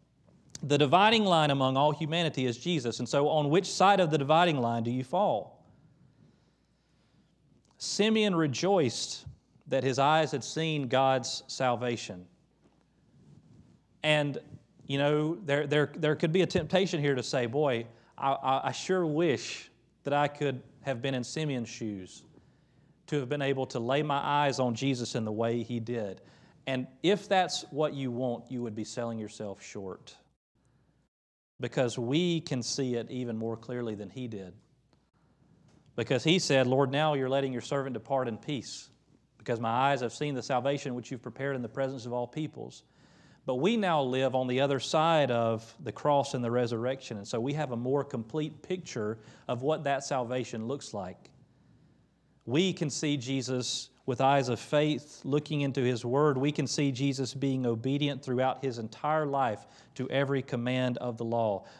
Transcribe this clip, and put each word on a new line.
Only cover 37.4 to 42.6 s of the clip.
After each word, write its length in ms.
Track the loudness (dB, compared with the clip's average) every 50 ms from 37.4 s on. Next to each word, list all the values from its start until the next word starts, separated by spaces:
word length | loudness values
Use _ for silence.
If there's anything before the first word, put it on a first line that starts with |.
| 0 -2 -4
your 100 | -6 -6
servant 320 | -4 -4 -4 -2 -4 -6
depart 340 | -8 -6 -2 -2 -2 -2 -2
in 80 | -4
peace, 540 | -6 -6 -6 -6 -6 -6 -10 -12 -16 -16 -20 _ _ _ _ _ _ _ _ _ -12
because 220 | -6 -4 -4 -2
my 100 | -2 0
eyes 320 | 2 2 4 4 2 2 0
have 100 | -4 -4
seen 220 | -4 -4 -4 -4
the 80 | -4 -2
salvation 520 | -2 0 0 0 0 -2 -2 -4 -6 -6
which 160 | -6 -8 -8
you've 120 | -10 -10 -10
prepared 340 | -12 -10 -6 -4 -4 -4
in 60 | -4 -6
the 60 | -6
presence 340 | -4 -4 -4 -4 -4 -6 -8
of 80 | -6 -6
all 140 | -6 -6
peoples." 560 | -6 -6 -8 -8 -8 -8 -10